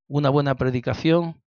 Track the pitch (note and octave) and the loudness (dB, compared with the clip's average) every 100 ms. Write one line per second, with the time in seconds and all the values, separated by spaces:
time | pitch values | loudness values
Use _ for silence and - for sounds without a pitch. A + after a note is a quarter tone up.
0 | - C#3+ C#3+ C#3+ C#3+ C3 C3 B2 C3 - | -6 0 2 2 0 0 0 -2 -4 -2
1 | D#3+ E3+ E3+ - | 2 2 0 -10